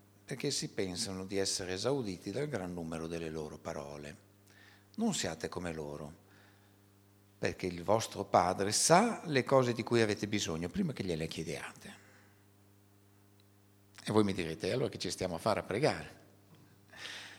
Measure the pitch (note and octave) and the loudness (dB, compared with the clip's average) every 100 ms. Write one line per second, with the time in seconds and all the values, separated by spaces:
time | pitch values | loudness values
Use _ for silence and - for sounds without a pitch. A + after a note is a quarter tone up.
0 | - - - C3+ D3 C3 - - G2 F2+ | -20 -20 -12 -6 -2 -2 -4 -4 -2 -2
1 | G2 F#2+ F#2+ G2 F#2+ - F2+ F#2 A2+ C#3+ | -4 -4 -2 0 0 0 -2 -2 0 0
2 | A2 F2+ - G2+ D3+ A#2+ F2+ F2 E2 E2 | -2 -6 -6 -4 -2 -4 -4 -6 -6 -4
3 | E2 E2 E2 D#2+ D2+ D2 - D#2+ C#2+ D2 | -4 -4 -4 -6 -8 -8 -8 -8 -8 -10
4 | C#2+ - - - - - - - - - | -12 -14 -20 -20 -20 -20 -20 -20 -16 -4
5 | A3+ E3+ F#2 D#2+ E2 - F2 D#2+ D2 D2+ | -2 0 -2 -4 -6 -4 -6 -6 -6 -8
6 | D2+ E2 - - - - - - - - | -10 -14 -20 -20 -20 -20 -20 -20 -20 -20
7 | - - - - G#2+ E2 F#2 F2 F2 A2 | -20 -20 -20 -6 -4 -2 -6 -4 2 2
8 | - F#2+ G2 G#2+ F2 F#2+ G2 G#2+ - E3+ | 2 -6 4 6 6 4 2 4 6 8
9 | A#3 - F3 C3+ A#2 C3+ B2 A#2 A2 A#2+ | 6 0 0 0 6 6 6 2 4 6
10 | A2 G2+ G2+ G2+ F#2+ E2 E2+ F#3 F#3 - | 6 2 0 0 0 -2 -2 0 -2 0
11 | F#2+ D#2+ D#2+ - E2 D2 - - - - | -2 -2 -2 -4 -6 -6 -8 -12 -18 -20
12 | - - - - _ _ - - _ - | -20 -20 -20 -20 _ _ -20 -20 _ -20
13 | _ - - - - - - - - - | _ -20 -20 -20 -20 -20 -20 -20 -20 -12
14 | - G#2+ G#2 F#2 E2 D#2+ F2+ B2 A#2+ - | 2 6 6 4 -2 -2 0 0 0 -2
15 | F#2 - F#2 E2+ A#2 F#2+ - G2 C#3+ F2 | -6 -2 -2 0 0 0 0 0 2 0
16 | D2 - - - - - - - - - | -6 -14 -20 -20 -20 -20 -20 -20 -20 -16
17 | - - - | -12 -12 -14